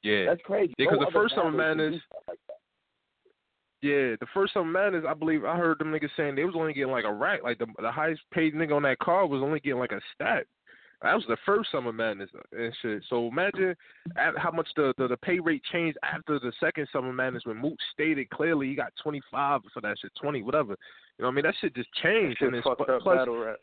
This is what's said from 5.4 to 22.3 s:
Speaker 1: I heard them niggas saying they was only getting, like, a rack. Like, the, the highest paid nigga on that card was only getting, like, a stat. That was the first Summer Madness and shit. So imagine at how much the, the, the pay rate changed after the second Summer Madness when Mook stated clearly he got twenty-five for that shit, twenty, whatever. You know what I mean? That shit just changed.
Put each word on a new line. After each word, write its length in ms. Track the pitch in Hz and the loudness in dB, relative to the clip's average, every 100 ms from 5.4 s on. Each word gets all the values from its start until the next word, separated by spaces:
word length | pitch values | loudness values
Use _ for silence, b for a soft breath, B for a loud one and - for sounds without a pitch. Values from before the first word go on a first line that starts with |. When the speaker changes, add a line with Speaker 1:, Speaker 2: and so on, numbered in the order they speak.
Speaker 1:
I 140 | 113 170 | 0 2
heard 220 | 170 156 | 2 2
them 120 | 156 | 0
niggas 240 | 156 147 - | -2 -2 -2
saying 200 | 147 135 | -2 0
they 100 | 170 | 0
was 100 | 170 | 0
only 160 | 160 | -2
getting, 180 | 143 131 | -2 0
like, 120 | 127 | 0
a 80 | 104 | 0
rack. 320 | 104 156 202 | 0 0 0
Like, 140 | 120 120 | -2 -4
the, 100 | 117 104 | -4 -4
the 120 | 110 | -4
highest 300 | 131 156 160 _ | -2 -2 -2 _
paid 220 | - 160 | 2 2
nigga 200 | 151 160 147 | 2 0 2
on 80 | |
that 160 | 143 127 | 2 0
card 300 | - 180 180 | 2 4 4
was 120 | 139 | 2
only 180 | 139 156 | 0 -2
getting, 200 | 143 127 | -2 -2
like, 120 | 123 | -2
a 100 | 101 - | -6 -10
stat. 340 | - 180 214 - _ _ b b b | -6 0 0 -2 _ _ b b b
That 140 | - 175 | 2 2
was 100 | 113 | 2
the 80 | 117 - | -2 2
first 240 | 208 220 | 2 2
Summer 220 | 151 120 | -2 -2
Madness 380 | 113 113 98 98 - - | -2 -2 -2 -10 -14 -14
and 200 | - 117 113 | -6 -6 -4
shit. 220 | 120 107 - | -4 -4 -2
So 180 | 123 117 | -2 0
imagine 480 | 135 190 151 185 175 B B - 170 | 0 -2 0 0 -2 B B -8 0
at 220 | 156 151 | 0 0
how 140 | 165 | -2
much 180 | 165 160 - | -2 -4 2
the, 160 | 139 127 | 2 2
the, 120 | 127 | 0
the 80 | 123 | 0
pay 220 | - 175 | 0 0
rate 240 | 165 147 - | 2 -2 -2
changed 280 | 175 165 147 | -2 -2 -2
after 380 | 135 156 - 147 | -4 -6 -2 -2
the 140 | 123 - | -2 -2
second 260 | 160 156 143 | -2 -2 -4
Summer 180 | 143 127 | -4 -4
Madness 340 | 127 131 123 120 | -2 -2 -2 -8
when 120 | 110 | -4
Mook 200 | 143 156 - | -4 -4 -10
stated 380 | - 156 143 127 | -2 0 0 -4
clearly 380 | - 156 160 135 | -2 2 2 0
he 60 | 139 | -2
got 180 | 117 - | -6 -6
twenty-five 580 | 151 143 - 123 139 143 - | -6 -6 -6 -2 0 0 -2
for 80 | - | -8
that 180 | 104 104 | -6 -6
shit, 140 | 101 - | -8 -6
twenty, 280 | 143 143 | -4 -4
whatever. 340 | 107 147 120 98 B B B - | 0 0 0 -6 B B B -4
You 60 | |
know 40 | 123 | 0
what 40 | |
I 40 | 135 | 2
mean? 80 | |
That 120 | 156 202 | 0 0
shit 160 | 165 123 | -4 -4
just 160 | 120 - | -8 0
changed. 400 | 165 220 175 | 2 4 2